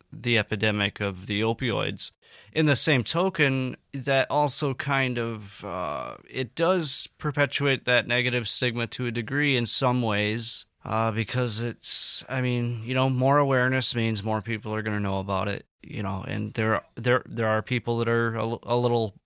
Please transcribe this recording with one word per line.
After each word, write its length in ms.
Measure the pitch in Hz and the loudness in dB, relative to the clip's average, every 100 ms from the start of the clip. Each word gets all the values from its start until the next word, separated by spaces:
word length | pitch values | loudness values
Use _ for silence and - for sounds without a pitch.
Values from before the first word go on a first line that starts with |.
| - | -20
the 240 | 107 120 113 | -8 0 0
epidemic 640 | 101 107 110 104 101 - | 0 0 0 0 -2 -2
of 240 | 101 90 98 | -6 -6 -4
the 160 | 104 | -2
opioids. 720 | 110 113 123 107 101 104 - _ _ - - | 0 0 -2 -2 -4 -4 -6 _ _ -20 -8
In 140 | 156 151 | 0 2
the 100 | 135 | 4
same 260 | 170 135 | 6 4
token, 720 | 107 165 190 180 139 131 127 - _ | 2 0 0 2 0 2 -4 -8 _
that 340 | 135 127 135 - | -8 0 0 2
also 420 | 143 147 - 143 | 0 4 4 2
kind 440 | 131 143 139 131 120 | -2 -2 0 0 -2
of, 480 | 117 110 101 - 101 | -4 -6 -10 -12 -8
uh, 500 | 90 80 69 60 55 - | -6 -4 -6 -8 -12 -12
it 260 | 131 123 - | -8 -6 0
does 540 | 170 185 147 - - - | 2 4 4 4 2 -4
perpetuate 680 | 151 147 139 - 143 135 | -4 0 0 2 0 0
that 240 | - 123 113 | 4 2 4
negative 400 | 123 123 123 110 | 0 0 0 0
stigma 400 | - 123 117 117 | 0 0 -2 -6
to 200 | - 123 | -4 -4
a 40 | |
degree 460 | 117 110 139 147 127 | -4 -4 -2 0 0
in 80 | 117 | 2
some 360 | - 131 123 | 2 2 2
ways, 640 | 113 101 104 113 113 - - _ 101 | 2 0 0 -2 -2 -4 -6 _ -4
uh, 260 | 110 113 | -2 0
because 480 | 107 107 127 123 107 | -2 -2 -2 -2 -2
it's, 640 | 120 - - - - - - | -4 -2 2 4 4 2 -2
I 120 | 131 | -2
mean, 400 | 127 123 120 117 113 | 0 0 -2 -4 -4
you 80 | |
know, 160 | 127 135 | 0 2
more 300 | 123 131 147 | 2 4 4
awareness 540 | 139 131 127 131 123 | 4 2 2 4 2
means 300 | 120 113 107 | 2 0 -2
more 180 | 110 107 | -2 -4
people 320 | 107 110 110 | -2 -6 -4
are 80 | 107 | -4
gonna 200 | 107 104 | -4 -2
know 180 | 101 95 | -2 -2
about 300 | 98 95 101 | -2 -2 -2
it, 160 | 98 - _ | -6 -10 _
you 180 | - 110 | -12 -8
know, 220 | 101 95 92 | -6 -6 -6
and 280 | 107 107 | -6 -4
there, 280 | 110 110 104 - - | -2 0 0 -4 -6
there, 280 | 120 123 - | 0 0 0
there 240 | 117 110 | -2 0
are 120 | 110 | 0
people 360 | - 123 120 117 | 0 -4 -2 -2
that 100 | 117 | 0
are 280 | 117 117 113 | 0 0 -2
a, 220 | 113 113 | -4 -6
a 140 | - 120 | -2 0
little, 380 | 120 120 107 - | 2 2 -2 -6